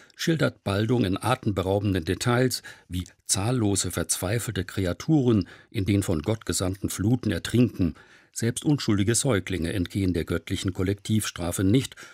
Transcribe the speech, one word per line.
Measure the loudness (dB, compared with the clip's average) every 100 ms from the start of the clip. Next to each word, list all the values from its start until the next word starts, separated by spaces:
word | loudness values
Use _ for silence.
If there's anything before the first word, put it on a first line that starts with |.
| -20
schildert | -6 -2 0 0 -2
Baldung | -2 0 2 2
in | 2 0
atemberaubenden | 0 0 0 -2 0 0 2 0
Details, | 0 -2 0 2 2 -2 -10 -20 -10
wie | -8 -8 _ -4
zahllose | -2 0 0 2 0 -2
verzweifelte | -4 -2 -2 -2 -2 -2 -4
Kreaturen | -4 -2 -2 -2 2 2 4 2 0 -10 -8
in | -4
den | 2 2
von | 2 -2
Gott | 0 -4 -4
gesandten | -4 -2 -4 -6
Fluten | -2 0 0 0
ertrinken. | -4 0 4 4 2 -2 -2 -20 -20 _
Selbst | -4 -4 -2
unschuldige | 0 0 2 2 2 2
Säuglinge | 2 0 0 -4 -2
entgehen | -2 -2 0 0
der | 0
göttlichen | -2 -4 -4 -4 -4
Kollektivstrafe | -2 -2 -2 0 0 0 -6 -6 0
nicht, | 2 2 0 -12 -20